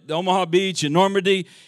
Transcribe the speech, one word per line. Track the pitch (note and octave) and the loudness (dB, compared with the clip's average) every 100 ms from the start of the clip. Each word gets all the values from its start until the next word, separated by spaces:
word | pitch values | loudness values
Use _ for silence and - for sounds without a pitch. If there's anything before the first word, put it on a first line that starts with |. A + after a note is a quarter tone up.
| C3+ | -8
Omaha | D#3 F#3 F#3+ F3 | -6 0 0 2
Beach | F3 F#3+ E3+ | 0 0 -4
and | D3+ | -2
Normandy. | D#3+ G3 G3 F#3 F#3+ E3+ - | 2 2 2 0 -2 -4 -16